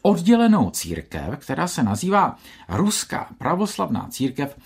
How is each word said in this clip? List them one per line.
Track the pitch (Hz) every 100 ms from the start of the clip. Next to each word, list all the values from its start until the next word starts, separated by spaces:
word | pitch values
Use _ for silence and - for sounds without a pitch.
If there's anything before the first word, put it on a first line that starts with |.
oddělenou | 202 185 175 233 233 214 98
církev, | - 87 78 - 80 85 143
která | - 135 175
se | 165
nazývá | 113 107 180 202 170 - - - -
Ruská | 98 202 - - 143 - -
pravoslavná | 131 180 208 - 190 117 -
církev | - 131 - 139 -